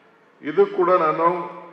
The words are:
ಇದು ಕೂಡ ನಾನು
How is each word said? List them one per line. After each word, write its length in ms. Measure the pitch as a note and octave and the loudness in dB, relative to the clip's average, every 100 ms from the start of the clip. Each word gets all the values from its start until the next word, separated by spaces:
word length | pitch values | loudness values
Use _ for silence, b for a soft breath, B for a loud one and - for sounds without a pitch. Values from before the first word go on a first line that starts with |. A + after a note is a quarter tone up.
| _ _ _ _ | _ _ _ _
ಇದು 240 | C#3 E3 G3+ | -4 0 2
ಕೂಡ 260 | - F3 | 2 2
ನಾನು 580 | F3+ D#3 D#3 E3+ F3+ C#3 - - | 2 2 0 0 -2 -6 -14 -18